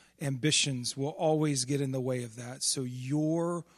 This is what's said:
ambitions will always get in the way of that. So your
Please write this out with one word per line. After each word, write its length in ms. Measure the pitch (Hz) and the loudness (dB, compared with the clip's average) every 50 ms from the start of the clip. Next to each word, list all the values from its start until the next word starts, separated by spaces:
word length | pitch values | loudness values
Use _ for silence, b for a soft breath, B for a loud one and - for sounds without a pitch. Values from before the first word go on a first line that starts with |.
| b b b - | b b b -6
ambitions 760 | 151 139 139 123 139 151 143 - - - 131 123 120 - - | -4 -4 -2 2 2 4 4 4 2 2 0 -2 -4 -4 -4
will 140 | 131 135 147 | -4 -4 -4
always 560 | - - 170 156 156 151 156 151 139 127 123 | -2 2 2 4 4 4 4 4 2 2 0
get 160 | 127 143 139 | 0 0 0
in 100 | 143 131 | 0 0
the 80 | 131 131 | -2 -2
way 240 | 123 131 127 123 120 | -2 -2 -2 -2 -4
of 140 | 113 110 | -6 -10
that. 260 | 123 120 120 131 135 - | -12 -12 -12 -8 -4 -2
So 200 | - - 143 127 | -2 0 -2 -2
your 840 | 123 123 127 127 131 147 151 156 156 160 170 170 175 175 170 b b b | -4 -6 -6 -4 -2 0 0 2 2 0 0 0 -2 -2 -4 b b b